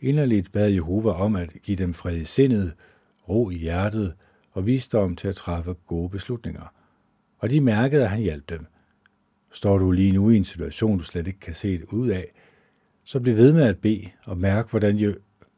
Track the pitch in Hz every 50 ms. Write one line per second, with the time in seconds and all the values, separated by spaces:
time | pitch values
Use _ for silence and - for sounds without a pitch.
0 | 131 131 143 151 143 123 110 101 92 - - 104 104 104 98 92 78 85 95 107
1 | 110 107 82 87 98 107 104 92 87 80 - - - 104 98 95 92 87 85 -
2 | - 87 82 82 80 - - 131 139 135 117 101 92 82 - - _ _ _ _
3 | _ _ _ _ _ 92 98 117 120 92 90 85 82 82 85 92 98 104 107 110
4 | 101 90 - - _ _ _ _ _ _ _ 95 95 117 131 131 - - - 107
5 | 98 90 87 - - 98 92 - - 92 87 85 82 90 87 - _ - 85 85
6 | 87 90 98 98 - - 123 117 - - - - 78 82 _ _ _ _ _ _
7 | _ _ _ _ _ _ _ _ - 113 143 151 139 120 104 107 127 135 147 143
8 | 120 98 101 117 107 85 76 73 - - 85 80 82 - _ _ _ _ _ _
9 | _ _ _ _ _ _ _ _ _ _ - - - 101 101 95 95 92 90 90
10 | 98 98 95 98 101 113 117 104 90 - - 80 76 71 - - 110 107 101 87
11 | 80 - - 87 80 95 95 - - 87 82 - - 101 92 80 80 - 104 113
12 | 127 117 95 92 - - _ _ _ _ _ _ _ _ _ _ _ _ _ _
13 | _ - - 131 120 127 113 107 120 143 156 165 139 110 90 - - 107 110 98
14 | 98 92 - _ _ 107 95 87 95 98 98 110 113 - 113 107 104 101 104 104
15 | 104 104 101 - - _ _ _ _ _ _